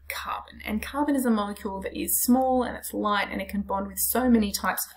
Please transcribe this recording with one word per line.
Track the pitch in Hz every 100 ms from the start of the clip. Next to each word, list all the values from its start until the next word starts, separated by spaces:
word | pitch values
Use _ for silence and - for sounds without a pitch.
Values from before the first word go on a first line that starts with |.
| -
carbon. | - - - - -
And | - 214
carbon | - 277 294 277
is | 240
a |
molecule | 214 202 202 208 190
that | 185 -
is | - -
small | - 254 262 254
and | 233 -
it's | -
light | 202 208 202 196
and | 196
it | 190
can | 202
bond | 202 196 196
with | -
so | - 226 254
many | 226 202
types | - 185 -
of | -